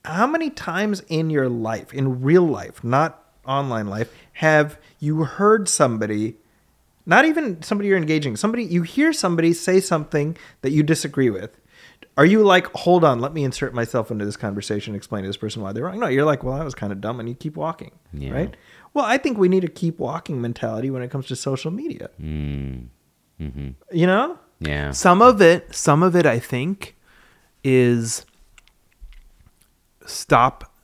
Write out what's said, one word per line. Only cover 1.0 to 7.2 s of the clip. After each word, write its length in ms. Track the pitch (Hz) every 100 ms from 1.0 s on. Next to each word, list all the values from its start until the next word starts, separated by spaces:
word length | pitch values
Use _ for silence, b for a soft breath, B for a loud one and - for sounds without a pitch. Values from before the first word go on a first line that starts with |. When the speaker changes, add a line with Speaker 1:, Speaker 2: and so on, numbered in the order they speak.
| -
Speaker 1:
in 220 | 160 160
your 180 | 151 131
life, 460 | 120 110 107 -
in 280 | 135 135 127
real 240 | 131 175 170
life, 380 | 104 87 -
not 400 | 117 131 160 - _ _ -
online 420 | 139 139 113 104
life, 240 | 101 120 b b
have 440 | - 160 156 151 - b b
you 240 | 147 156
heard 460 | 147 - 202 220 190
somebody, 680 | - 139 110 107 104 110 - _ _ _ _ _ _ -
not 180 | 190